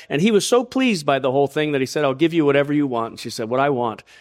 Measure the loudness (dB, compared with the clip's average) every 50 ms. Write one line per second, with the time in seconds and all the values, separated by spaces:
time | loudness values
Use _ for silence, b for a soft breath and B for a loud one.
0 | B B -2 0 2 4 4 2 2 2 2 2 0 0 -2 0 0 0 0 0
1 | 0 0 0 0 0 0 0 2 0 0 0 -2 -2 0 0 -2 -2 -2 -2 0
2 | 0 0 0 2 0 2 2 2 2 4 4 2 2 2 0 0 0 0 -2 -4
3 | -4 -6 -8 -12 -12 -10 -8 -8 -6 -2 0 0 0 0 0 0 -2 -4 -4 -8
4 | -14 b b b